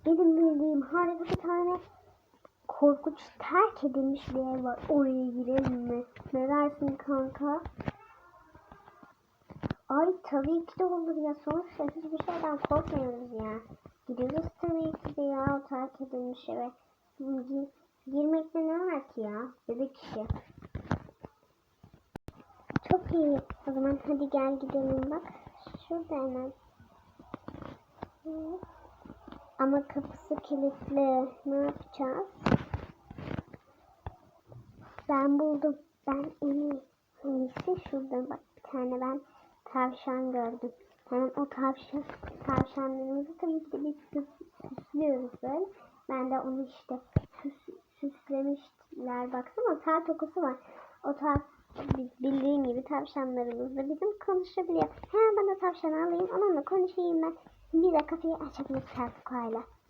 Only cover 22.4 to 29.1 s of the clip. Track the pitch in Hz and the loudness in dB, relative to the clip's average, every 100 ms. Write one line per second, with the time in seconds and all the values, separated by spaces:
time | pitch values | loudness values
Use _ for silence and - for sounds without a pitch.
22.4 | - - - - - 370 - 339 302 277 | -20 -20 -6 -6 2 2 4 4 4 4
23.4 | - - - 262 269 277 - 285 277 277 | 0 -8 -4 0 0 0 0 0 2 2
24.4 | 269 269 277 277 269 262 262 302 - - | 2 0 -2 0 2 0 0 -4 -8 -16
25.4 | - - - - - 330 330 302 262 254 | -20 -20 -16 -16 -6 -6 -4 -4 -4 -4
26.4 | 262 - _ _ - - - _ - - | -8 -10 _ _ -20 -20 -20 _ -18 -16
27.4 | - - - - _ - - _ 320 311 | -14 -14 -14 -16 _ -16 -16 _ -10 -8
28.4 | 311 359 - - - - - | -8 -10 -12 -20 -20 -20 -20